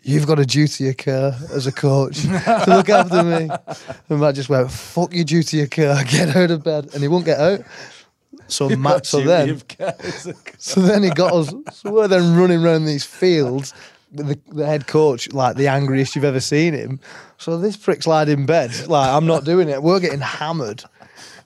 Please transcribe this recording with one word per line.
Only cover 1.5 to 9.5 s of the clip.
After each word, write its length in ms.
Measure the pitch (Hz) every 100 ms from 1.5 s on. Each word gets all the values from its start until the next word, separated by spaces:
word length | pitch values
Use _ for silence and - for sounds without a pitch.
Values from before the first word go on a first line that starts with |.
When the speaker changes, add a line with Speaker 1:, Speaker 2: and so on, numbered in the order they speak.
Speaker 1:
as 140 | 139 131
a 60 |
coach 500 | - 143 135 135 151
to 420 | 156 185 202 226 190
look 200 | 185 180
after 340 | 208 180 175
me." 260 | 170 165 160 170 - 156 - - -
And 120 | 151
Matt 140 | 147 139
just 120 | 131
went, 220 | 135 127
"Fuck 420 | - - - 175
your 100 | 175
duty 380 | 160 170 160 156
of 80 | 143
care, 260 | - 147 139
<laughs> 40 | 131
get 280 | 143 170 139
out 140 | 180
of 100 | 165
bed." 280 | 156 151 147
And 100 | 143
he 60 | 143
won't 160 | 175
get 160 | 165 139
out. 200 | 156 196 - - - - _ _ _ - -
So 200 | - 139
Speaker 2:
You've 80 | 131
Speaker 1:
Matt, 140 | 139 165
Speaker 2:
got 80 | -
Speaker 1:
so 120 | 147
Speaker 2:
duty 100 | 139
Speaker 1:
then, 220 | 175 143